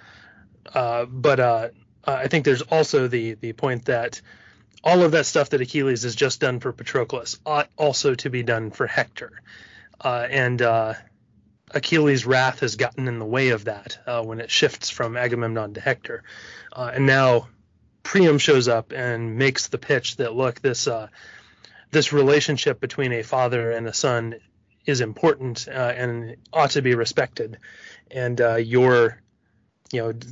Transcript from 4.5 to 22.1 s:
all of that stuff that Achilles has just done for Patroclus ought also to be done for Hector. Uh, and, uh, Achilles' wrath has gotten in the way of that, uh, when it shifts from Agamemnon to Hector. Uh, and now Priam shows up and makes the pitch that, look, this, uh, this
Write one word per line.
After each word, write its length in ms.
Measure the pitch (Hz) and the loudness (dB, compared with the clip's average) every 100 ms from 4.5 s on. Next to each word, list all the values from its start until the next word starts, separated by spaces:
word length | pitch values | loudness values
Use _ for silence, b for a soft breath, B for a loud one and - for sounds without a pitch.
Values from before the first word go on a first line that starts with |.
| b b _ | b b _
all 200 | 160 180 | 4 6
of 100 | 170 | 6
that 140 | 160 139 | 4 2
stuff 240 | 160 139 | 0 2
that 100 | 139 | 0
Achilles 440 | 123 151 135 120 | -2 -2 0 -2
has 120 | 120 110 | -4 -2
just 240 | 135 - | -2 0
done 220 | 131 123 | -2 -2
for 100 | 127 | -6
Patroclus 680 | - 117 135 117 123 - - - | -8 -4 -4 -2 -6 -8 -10 -4
ought 240 | 147 - - | -2 -2 0
also 400 | 151 127 143 127 | 0 2 0 -2
to 140 | 139 | -4
be 140 | 123 | -4
done 280 | 117 113 110 | -2 -2 -4
for 160 | - 123 | -6 -2
Hector. 540 | 131 123 - 120 - B B B B B - | -2 -4 -6 -18 -18 B B B B B -8
Uh, 260 | 135 120 123 | -4 -4 -2
and, 320 | 139 123 123 | 0 2 2
uh, 320 | 120 113 110 110 - _ _ _ _ _ _ | 2 2 0 -6 -16 _ _ _ _ _ _
Achilles' 540 | 147 - 165 151 131 117 | -6 0 2 4 4 2
wrath 360 | 131 131 127 | 2 2 0
has 160 | 123 107 | -4 -2
gotten 320 | 123 - 131 | -4 -4 -6
in 100 | 117 | -6
the 60 | 110 | -4
way 240 | 127 131 | 0 2
of 160 | 113 104 | 0 -4
that, 340 | 101 - - - | -10 -12 -14 -6
uh, 160 | 120 | -6
when 160 | 110 113 | -6 -8
it 100 | 117 | -4
shifts 400 | - 151 - - | 0 0 0 -8
from 280 | - 117 120 | -6 -4 -2
Agamemnon 560 | 123 120 117 113 104 | -2 -2 -2 -4 -6
to 80 | 104 | -6
Hector. 420 | - 127 - 117 B B B B B | -4 -4 -8 -14 B B B B B
Uh, 200 | - 123 | -10 -6
and 120 | 127 135 | 0 4
now 440 | 135 131 120 - _ _ _ _ _ | 4 4 2 0 _ _ _ _ _
Priam 340 | - 196 170 147 | -2 4 6 6
shows 320 | - 135 120 | 4 4 4
up 240 | 113 - | 0 -2
and 440 | 135 123 117 117 110 | -6 -6 -4 -4 0
makes 300 | 135 127 - | 0 0 -4
the 100 | 120 | -6
pitch 380 | - 135 - - | -2 -2 -2 -4
that, 180 | 120 | -4
look, 280 | 117 131 117 | -2 -2 -2
this, 260 | 135 120 135 | -2 -2 -4
uh, 220 | 113 107 B B B B B B B _ | -4 -8 B B B B B B B _
this 220 | 151 139 | 0 2